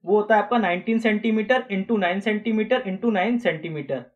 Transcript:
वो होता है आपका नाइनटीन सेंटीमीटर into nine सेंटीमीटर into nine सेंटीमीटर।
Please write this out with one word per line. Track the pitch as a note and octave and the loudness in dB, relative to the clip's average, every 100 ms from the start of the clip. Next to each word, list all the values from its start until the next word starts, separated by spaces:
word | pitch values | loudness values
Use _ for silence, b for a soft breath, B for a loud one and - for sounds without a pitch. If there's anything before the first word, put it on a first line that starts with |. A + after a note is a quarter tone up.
वो | E3+ G#3 | 2 2
होता | G#3 A3 | 4 2
है | |
आपका | G3+ A#3+ | 4 0
नाइनटीन | F#3+ F3 F#3 A3+ | 0 -2 0 0
सेंटीमीटर | A3+ G#3 A3+ A3 G#3 B3+ - | 2 0 0 0 2 0 0
into | G3 F#3+ A3+ | -6 -2 0
nine | F3+ F#3+ | 0 0
सेंटीमीटर | G3 G#3+ A3+ A3 A3 B3+ | -2 -2 -2 -2 0 0
into | B3 F#3+ A#3 | -2 -4 0
nine | G3+ G3 A#3+ | 0 0 0
सेंटीमीटर। | F#3+ D#3+ E3 D#3 C#3 C3 A#2+ | -2 -4 -6 -8 -6 -8 -8